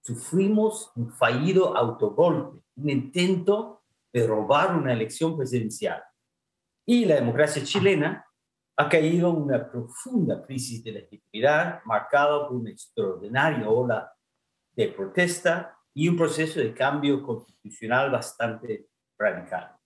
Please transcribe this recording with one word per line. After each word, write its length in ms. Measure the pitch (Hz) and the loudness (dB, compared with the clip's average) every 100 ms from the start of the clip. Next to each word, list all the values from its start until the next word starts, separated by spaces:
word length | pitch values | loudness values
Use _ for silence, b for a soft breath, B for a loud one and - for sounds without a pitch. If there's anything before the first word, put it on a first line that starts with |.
Sufrimos 880 | - 117 - 175 196 214 214 - - 120 | -10 -10 -2 0 2 2 2 -2 -12 -8
un 160 | 117 | -8
fallido 640 | - 117 123 165 190 - 110 | -2 0 2 2 4 4 2
autogolpe, 840 | 117 - 104 - 175 151 - - _ - | -2 0 -2 2 2 2 -4 -14 _ -6
un 140 | 147 | -2
intento 920 | 139 - 180 180 180 175 208 - - _ _ _ | -2 -2 0 2 2 2 0 -2 -14 _ _ _
de 140 | 120 110 | 0 2
robar 480 | 107 107 143 185 170 | 0 2 4 4 0
una 180 | 131 | 0
elección 420 | 117 110 - 165 151 | 0 -2 -2 -2 -2
presidencial. 640 | 123 123 110 - 104 - - _ _ _ _ _ _ _ - | -2 -2 -4 -4 -6 -6 -12 _ _ _ _ _ _ _ 2
Y 200 | 240 202 | 2 4
la 100 | 147 | 4
democracia 480 | 120 120 151 151 | 2 2 2 0
chilena 640 | 139 202 190 170 151 - - _ _ _ _ - | -2 2 4 4 0 -4 -14 _ _ _ _ -2
ha 100 | 147 | 2
caído 420 | 165 156 175 175 | 4 4 4 2
en 40 | 170 | 2
una 340 | 139 120 - | 0 -2 -2
profunda 720 | 127 117 - 254 247 139 - | -10 -10 -14 -4 0 0 -2
crisis 400 | - 127 123 117 113 | -6 -8 -6 -10 -12
de 80 | |
legitimidad, 880 | 101 - - _ 107 135 151 170 - | -14 -16 -20 _ 0 2 4 0 -6
marcada 640 | 113 107 - 143 147 147 147 | -4 -4 2 2 4 2 -2
por 80 | 123 | -6
una 140 | 113 | -8
extraordinaria 1000 | - - - 98 90 104 127 156 123 107 | -14 -12 -4 -4 -4 -4 0 0 0 0
ola 400 | 113 123 107 - _ _ _ _ _ _ | 0 2 -2 -4 _ _ _ _ _ _
de 140 | - 101 | -4 -4
protesta 920 | - 196 185 175 170 175 170 - - _ | -2 -4 0 0 0 0 -2 -6 -18 _
y 140 | 139 165 | -2 0
un 80 | 170 | 2
proceso 460 | 160 156 160 160 | 2 0 -2 -2
de 120 | 113 | -4
cambio 480 | - 135 143 143 131 | 0 -2 0 0 0
constitucional 880 | - 110 - _ 104 - 110 123 139 | -2 -8 -10 _ -20 -12 -2 0 2
bastante 800 | - - - 117 110 117 107 - _ _ _ | -2 -4 -4 -4 -4 -8 -10 -10 _ _ _
radical. 580 | 104 87 87 90 - _ | -2 -2 -8 -10 -10 _